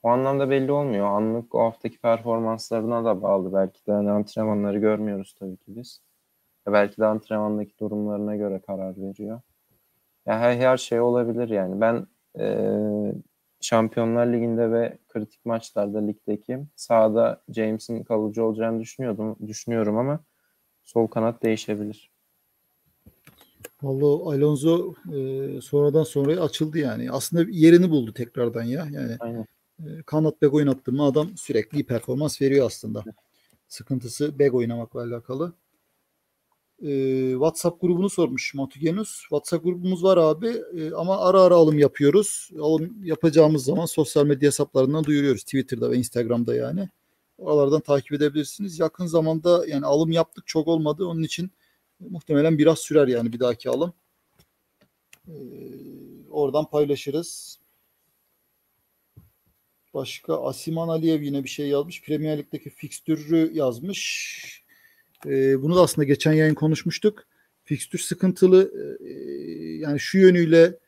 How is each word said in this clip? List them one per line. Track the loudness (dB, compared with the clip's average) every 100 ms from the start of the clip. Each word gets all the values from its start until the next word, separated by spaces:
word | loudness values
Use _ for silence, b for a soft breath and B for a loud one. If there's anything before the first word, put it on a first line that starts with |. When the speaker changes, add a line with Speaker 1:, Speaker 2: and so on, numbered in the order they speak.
Speaker 1:
O | 2
anlamda | 2 2 0 0
belli | 0 0
olmuyor. | -2 0 -2 0
Anlık | 0 -2 -4 -4 0
o |
haftaki | 0 -2 -12 -4
performanslarına | -2 0 0 -2 -2 -4 -4 -4 -2 -2 0
da | -2
bağlı | 0 0 0
belki | -2 -2 _ -4
de. |
Yani | -2 0
antrenmanları | 0 -2 -4 -2 -2 -2 0
görmüyoruz | 0 0 -4 -6 -10 _
tabii | -16 -16
ki | -18
biz. | -18 -18 -20 _ _ _ _ _ _ 0
E, |
belki | 0 0 0
de | -2
antrenmandaki | -2 -4 -4 -4 -4 -8 _
durumlarına | -8 -6 -6 -6 -6 -6
göre | -6 -6 -8
karar | -10 -10 -10
veriyor. | -12 -12 -12 -14 _ _ _ _ _ _ _ _ -4
Ya | 0
her, | 2 2
her | 2 2
şey | 0 0
olabilir | 2 0 -2 -4 -4
yani. | -4 -4 0
Ben, | 0 0 -6 _ _ -6
e, | -4 -2 -2 -2 -2 -2 -4 -8 -14 _ _ _
Şampiyonlar | -2 0 0 -2 -2 0 0
Ligi'nde | 0 -2 -2 0
ve | 0 -2 -8 _
kritik | -10 -10 _ -8
maçlarda | -8 -6 -6 -4 -4
ligdeki | -4 -6 -8 -8 -8 -10 -12 -18
sahada | 0 2 4 2 0 -2 -10
James'in | -4 -4 -4 -6 -10
kalıcı | -4 -2 -2 -2
olacağını | -2 -2 -4 -4
düşünüyordum, | -8 -8 -8 -6 -8 -8 -14
düşünüyorum | -12 -4 -2 0 0
ama | -2 -4 _ _ _ _ _ _
sol | _ -2 0
kanat | 0 -2 -2
değişebilir. | -2 -2 -4 -6 -6 -12 _ _ _ _ _ _ _ _ _ _ -20 _ _ _ _ _ -20 _
Speaker 2:
Vallahi | -6 2 2 2 0 2
Alonso, | 2 2 2 2 0 -10 -10
e, | -8 -6 -6 -8 -10
sonradan | -2 2 4 4
sonraya | 0 0 0 0
açıldı | -2 -2 -4 -2
yani. | -4 -4 -6
Aslında | -6 -2 0 0
yerini | 6 8 8 6
buldu | 0 -2
tekrardan | -8 -10 -4 -4 -2
ya. | -6 -6 -6
Yani, | -8 -10 -8
Speaker 1:
Aynen. | -10 -10 -12 _ _ _
Speaker 2:
e, | -16 -16 -4
kanat | 0 0 2
bek | 4
oynattın | 4 4 0 -2 0
mı |
adam | 2 2 -2 -8
sürekli | -4 -4 -2 -6
iyi | -4
performans | -6 -4 -4 -4 -2
veriyor | 2 2 2
aslında. | -4 -10 -10 -12
Speaker 1:
Evet. | -20 _ _ _ _ _
Speaker 2:
Sıkıntısı | -20 -6 -6 -6 -4 -4 2
bek | 2
oynamakla | 2 -2 -4 -8 -10
alakalı. | -10 -10 -10 -8 -8 -10 _ _ _ _ _ _ _ _ _ _ _ _
E, | -4 -2 0 0 0
WhatsApp | 2 0 0 -4 -2
grubunu | 0 0 0
sormuş | 0 -2 -2 -8
Matugenus. | -6 -8 -4 -4 -2 -6 -12
WhatsApp | -6 -6 -4 -2
grubumuz | -2 -2 -2 2
var | 4 6
abi, | 4 2 -2 -4 -8 -8
e, | -8
ama | -6 -4 0
ara | 4 8
ara | 8 8
alım | 8 6
yapıyoruz. | 4 4 4 4 2 -6 -12 -6
Alım | 0 0 -2 -10
yapacağımız | -6 0 4 8 6 6 0
zaman | -2 -2
sosyal | -2 0 2 2
medya | 4 2
hesaplarından | 2 0 2 2 2
duyuruyoruz. | 0 2 2 0
Twitter'da | 0 -4 -2 -4 0
ve | 0
Instagram'da | 0 -2 0 0 0 -2
yani. | -2 -6 -8 _ _ _ _ _
Oralardan | 0 2 4 0
takip | 2 -2 0
edebilirsiniz. | -2 0 0 -6 -8 -10 -4
Yakın | -4 -4 -2
zamanda | 0 0 0 2 2 2
yani | -4 0
alım | 2 2
yaptık, | 0 0 -6 -4
çok | -2 0
olmadı. | 0 0 -2 -4
Onun | -4
için | -6 -6 -10 _ _ _ _ _ -16
muhtemelen | -14 -2 2 2 4
biraz | 4 4
sürer | 2 2 4
yani | 2 -2
bir | -2
dahaki | -2 -2 -4
alım. | -2 -4 -6 _ _ _ _ _ _ _ _ _ _ _ _ -20
Ee, | -18 -16 -16 -18 -18 -18 -20 -20 -20 -6
oradan | 0 2 0 0
paylaşırız. | 0 2 0 -2 -4 -6 -14 -18 -20 _ _ _ _ _ _ _ _ _ _ _ _ _ _ _ -20 _ _ _ _ _ _ _
Başka | -10 -10 -12 -6 -4
Asiman | -4 -8 -8 -6 -4
Aliyev | -2 0 0
yine | -2 -6
bir | -6
şey | -8 -2
yazmış. | -2 -2 -12
Premier | -6 -4 -2 -4
Lig'deki | -6 -12 -14
fikstürü | _ -16 -12 -6 -6 0 2 2
yazmış. | 0 -2 -2 -8 -8 -8 -8 -10 -14 -18 -20 b b b b b _ -4
Ee, | 2 2 2
bunu | 4 4
da |
aslında | 4 4 2
geçen | 2 4
yayın | 4 4 2
konuşmuştuk. | 0 0 -4 0 0 -2 _ _ _ _
Fikstür | _ -8 -6 -8
sıkıntılı. | -8 -2 -2 4 6 8 6 -4 -12 -12
Ee, | -14 -14 -12 -10 -10 -10 -10 -8
yani | -4 -4
şu | -2 8
yönüyle | 8 8 6 8 6 4